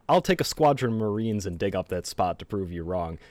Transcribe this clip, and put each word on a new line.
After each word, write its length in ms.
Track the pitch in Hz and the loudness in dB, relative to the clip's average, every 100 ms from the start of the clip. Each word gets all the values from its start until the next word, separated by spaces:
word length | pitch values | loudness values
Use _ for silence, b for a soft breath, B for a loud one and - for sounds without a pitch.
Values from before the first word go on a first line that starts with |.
| - | 2
"I'll 140 | 170 | 2
take 180 | 175 185 | 4 0
a 40 | |
squadron 500 | 143 - 151 139 127 | 0 2 4 4 0
of 40 | 110 | 0
Marines 480 | 107 104 113 107 98 | 0 0 0 -2 -2
and 120 | 85 | -2
dig 180 | 101 95 | -2 -2
up 120 | 92 | -2
that 180 | 90 - | -4 -6
spot 320 | - 92 85 | -2 0 -2
to 60 | - | -6
prove 260 | 104 92 | -6 -4
you 100 | 85 | -6
wrong." 340 | 82 90 82 82 b | -4 -4 -4 -8 b